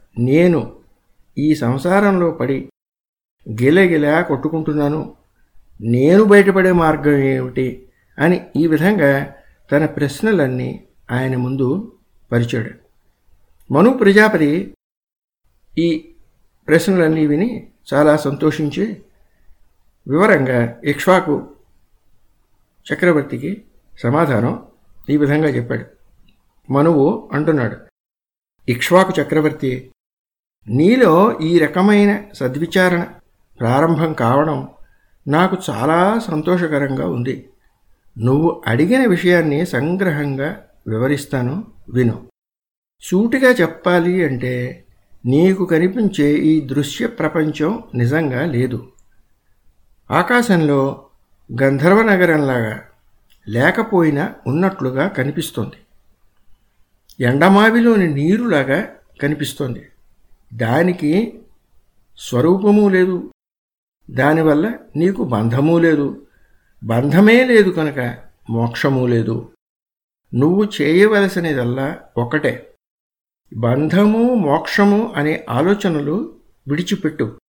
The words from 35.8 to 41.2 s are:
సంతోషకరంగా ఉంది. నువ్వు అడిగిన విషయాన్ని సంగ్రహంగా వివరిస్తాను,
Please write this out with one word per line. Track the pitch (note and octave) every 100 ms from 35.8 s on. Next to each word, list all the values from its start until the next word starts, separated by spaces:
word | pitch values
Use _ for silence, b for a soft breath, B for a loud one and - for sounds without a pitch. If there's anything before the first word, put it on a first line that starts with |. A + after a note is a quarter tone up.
| C#3 E3+ F#3+ A3+
సంతోషకరంగా | A3 D#3 D#3 F3+ E3 C#3+ C#3 C3+ F3+
ఉంది. | C3 A#2+ - - _ _ _ _ _ _ A2+
నువ్వు | A#2 C#3+ E3+ E3+ -
అడిగిన | A#2+ F3 C4 B3
విషయాన్ని | F3 F3+ F3+ D#3+ C#3+ C#3
సంగ్రహంగా | B2 D3+ F#3 F#3 D3 D3 C3+ C#3+ - - _ G#2+
వివరిస్తాను, | A2 C3 C#3+